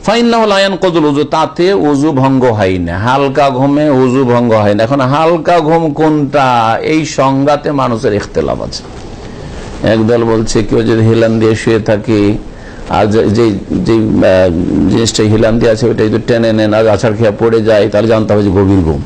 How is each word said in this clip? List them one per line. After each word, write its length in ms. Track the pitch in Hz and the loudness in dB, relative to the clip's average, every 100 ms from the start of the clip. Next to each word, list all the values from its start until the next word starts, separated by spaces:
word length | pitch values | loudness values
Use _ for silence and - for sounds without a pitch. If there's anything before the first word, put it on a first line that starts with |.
ফাইন্নাহু 420 | - 226 240 226 220 | -2 0 0 0 0
লা 140 | 196 | 0
ইয়ানকুদুল 440 | 196 185 185 165 | 0 0 -2 0
উযু, 200 | 151 143 | 0 0
তাতে 500 | 143 160 151 - 175 | -2 -2 -4 0 0
উযু 380 | 196 151 143 151 | 2 0 0 0
ভঙ্গ 320 | 139 131 135 | 0 0 2
হয় 340 | 127 107 98 92 | 2 0 0 0
না। 200 | 85 87 | -4 -4
হালকা 520 | 113 135 139 139 139 | -2 0 0 0 0
ঘুমে 400 | 127 139 143 151 | 0 0 0 2
উযু 340 | 131 131 127 | 2 2 2
ভঙ্গ 280 | 127 120 120 | 2 2 2
হয় 220 | 110 104 | 2 2
না। 80 | 104 | 0
এখন 180 | 113 139 | 0 0
হালকা 600 | 127 143 160 170 160 175 | 0 0 2 0 2 0
ঘুম 320 | 151 165 165 | 2 0 0
কোনটা, 880 | 147 156 151 139 143 131 120 113 113 | 0 0 2 0 0 2 2 0 0
এই 240 | - 156 147 | 0 -2 -2
সংজ্ঞাতে 640 | - 135 135 139 147 170 | -2 0 2 0 0 -2
মানুষের 420 | 143 127 113 117 | -2 -2 -2 -2
ইখতিলাফ 500 | 104 - 85 71 58 | -2 -2 -4 -2 -4
আছে। 200 | 62 - - - - - - - - - - - - | -6 -10 -14 -16 -16 -16 -16 -14 -14 -14 -12 -6 -2
একদল 360 | 110 110 117 | 0 2 2
বলছে 380 | 117 113 113 117 | 2 0 0 -2
কেউ 200 | 104 120 | 0 0
যদি 200 | 113 110 | 0 2
হেলান 360 | 113 113 113 113 | 2 2 2 2
দিয়ে 160 | 110 | 0
শুয়ে 240 | 110 - 113 | 0 0 0
থাকে, 560 | 110 107 107 110 101 113 - - - - - | 0 -2 0 0 2 0 -8 -16 -18 -16 -6
আর 180 | 85 104 | -2 0
যে, 220 | 110 - | 2 0
যে, 220 | 104 117 104 - | 2 0 0 -4
যে, 200 | - - | -4 0
আহ, 960 | 113 110 - - 92 92 85 87 - 92 | 0 0 2 2 2 2 0 -2 0 0
জিনিসটা 340 | 117 - - | 0 -2 0
হেলান 360 | 107 107 113 117 | 0 2 2 2
দিয়ে 120 | 117 | 0
আছে 160 | 110 117 | 2 0
ওইটা 180 | 107 | 0
যদি 140 | 110 113 113 | 0 -2 -2
টেনে 260 | 117 113 | 0 0
নেন 220 | 110 107 | 0 0
আর 140 | 107 110 | 2 2
আছাড় 280 | 101 117 104 | 2 0 0
খেয়ে 160 | 113 101 | 0 2
পড়ে 240 | 113 113 | 0 2
যায়, 260 | 110 107 107 | 2 2 2
তাহলে 200 | 101 110 | 0 2
জানতে 240 | 110 101 | 0 2
হবে 100 | 104 | 0
যে 80 | 101 | 2
গভীর 320 | 95 98 98 | 2 2 2
ঘুম। 180 | 80 71 | 2 -2